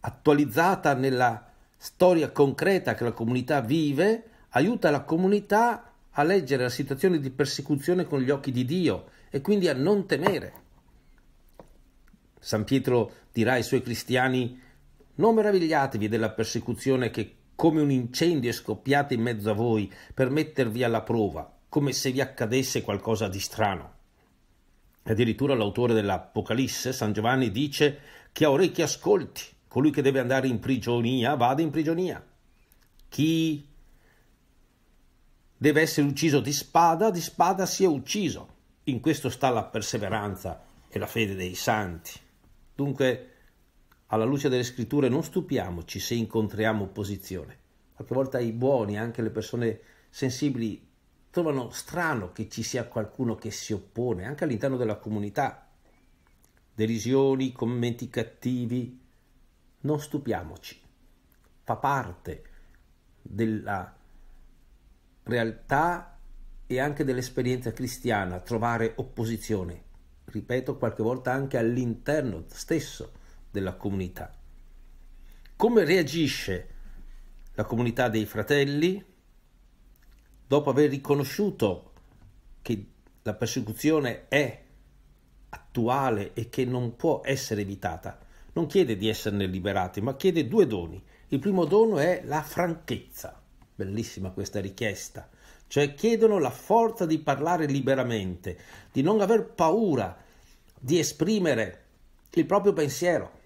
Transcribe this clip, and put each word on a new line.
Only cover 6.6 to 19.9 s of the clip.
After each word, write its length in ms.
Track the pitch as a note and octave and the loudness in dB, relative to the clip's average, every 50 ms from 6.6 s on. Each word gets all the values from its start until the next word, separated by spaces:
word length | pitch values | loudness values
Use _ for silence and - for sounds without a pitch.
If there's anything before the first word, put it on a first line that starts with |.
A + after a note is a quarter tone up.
| B2 | 0
la 60 | B2 | 0
situazione 480 | A#2+ - D3 - C#3 C3+ - F#3+ F3+ D#3+ | -2 -2 -4 -4 -4 2 2 2 2 2
di 120 | C3+ C3+ | 0 -2
persecuzione 760 | - - D3 C#3 - - C#3+ - D3+ C#3 C#3+ - F3 F3+ E3+ | -2 -2 -2 -2 -2 -6 -2 -2 -2 0 2 0 0 0 0
con 160 | - D3 C#3 | 0 0 -2
gli 100 | B2+ B2 | 2 2
occhi 200 | D3 C#3 - - | 0 0 0 -2
di 140 | B2+ B2 C3 | -2 0 0
Dio 460 | A#2+ D#3 F#3 F3+ D3 G2 F2 - - - - - - | 0 0 2 2 2 0 0 -4 -12 -20 -20 -20 -6
e 100 | - C#3 | -6 -6
quindi 280 | C3+ - G#3 G#3 F3 E3+ | 0 2 2 4 4 2
a 60 | C#3+ | 2
non 320 | B2+ C3+ F3+ G#3 G3+ F#3+ | 2 2 2 2 2 2
temere. 600 | - D#3+ C3 D#3 G3+ G3 D3 - - - - - _ _ - _ _ _ - _ - - - _ _ _ _ _ - _ _ - - - - - _ _ _ _ _ - _ _ _ _ _ | 0 -2 2 2 2 0 0 -4 -8 -16 -18 -20 _ _ -20 _ _ _ -20 _ -20 -20 -20 _ _ _ _ _ -20 _ _ -20 -20 -20 -20 -20 _ _ _ _ _ -20 _ _ _ _ _
San 240 | - - - G#2+ G#2+ | -10 -4 -2 -2 0
Pietro 480 | - C3+ C3+ C3 - B2 A#2+ A2 G#2 - - - _ _ | 2 0 0 2 4 2 2 2 0 -4 -18 -20 _ _
dirà 220 | - A2 A2 C3 | 0 2 2 2
ai 80 | B2 A2 | 0 0
suoi 180 | - - B2+ B2 | 0 0 0 0
cristiani: 760 | A#2+ A#2+ G#2+ - - B2 B2+ B2+ C3 B2+ B2+ B2 A#2 B2+ - - - - - _ - _ _ - _ _ | -2 -6 -8 -4 -2 0 2 2 2 2 0 -2 -2 -6 -12 -20 -20 -20 -20 _ -20 _ _ -20 _ _
"Non 180 | - D#3+ A3+ A#3 | 2 4 4 6
meravigliatevi 760 | A3 G#3+ G#3+ G3+ F#3+ E3+ D#3+ D#3+ D3+ C#3 C3+ - A2 G#2 G#2+ | 6 4 4 4 4 2 4 2 2 2 0 0 -2 -2 0
della 220 | G#2+ A2+ A2 A2 | 0 0 0 0
persecuzione 800 | G#2+ - A2+ - - A#2 - - A#2+ - - C3+ C3+ B2+ B2 A2+ | 0 -2 -4 -2 -2 -6 -4 -4 -6 -4 0 0 2 2 0 -2
che 260 | - - G#2+ - - _ _ _ - | -2 -4 -6 -6 -8 _ _ _ -6
come 260 | - - E3 D#3 D#3 | 2 4 4 4 4
un 100 | D3+ C#3+ | 2 4
incendio 580 | C#3 B2+ B2 A#2+ B2 - E3 E3+ F3 D3 A#2 A#2+ | 2 2 0 -2 -2 0 2 2 2 2 0 -2
è 40 | A2+ | -4
scoppiata 600 | - - - G#2+ - - C3 C#3 C#3+ C#3+ C#3 C3+ | -4 -4 -6 -8 -6 0 2 2 2 4 2 0
in 80 | A2+ | 0
mezzo 300 | A2+ B2 A#2+ G#2+ G2+ G#2+ | 0 0 -2 -2 0 -2
a 40 | G#2+ | 0
voi 380 | G2+ A2+ A#2+ A2+ G#2+ G#2 F#2+ | 0 2 2 2 2 0 -2